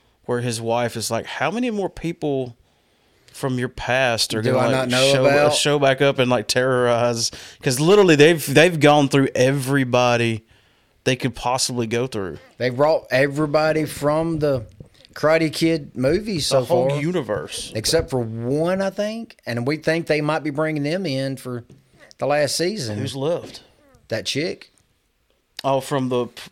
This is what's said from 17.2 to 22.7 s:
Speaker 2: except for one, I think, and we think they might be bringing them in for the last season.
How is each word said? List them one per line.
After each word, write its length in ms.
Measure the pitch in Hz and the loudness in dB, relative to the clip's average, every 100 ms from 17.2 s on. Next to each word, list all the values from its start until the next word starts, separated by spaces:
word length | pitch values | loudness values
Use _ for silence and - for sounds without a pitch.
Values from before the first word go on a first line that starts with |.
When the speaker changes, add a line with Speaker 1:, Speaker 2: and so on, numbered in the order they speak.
| 110 98 82 - - 110 | -2 -4 -6 -10 -8 -6
Speaker 2:
except 360 | 104 160 165 | 0 0 0
for 80 | 131 | -4
one, 640 | 113 113 120 143 170 190 | -4 -6 -4 -2 0 -2
I 80 | 196 | -2
think, 460 | 190 208 226 226 - - | -4 -6 -6 -12 -14 -8
and 180 | 120 123 | -4 -4
we 120 | 156 | -2
think 280 | 156 165 160 | -2 -2 0
they 160 | 151 | 0
might 220 | 151 156 | 0 -2
be 80 | 151 | -4
bringing 320 | 139 156 151 | -4 -4 -2
them 240 | 143 180 180 | -4 -4 -4
in 300 | 131 135 131 | -4 -4 -6
for 260 | 127 123 - - _ _ - - | -10 -12 -12 -20 _ _ -20 -6
the 80 | 131 | -2
last 280 | 147 143 - | 0 0 -2
season. 440 | 170 | -4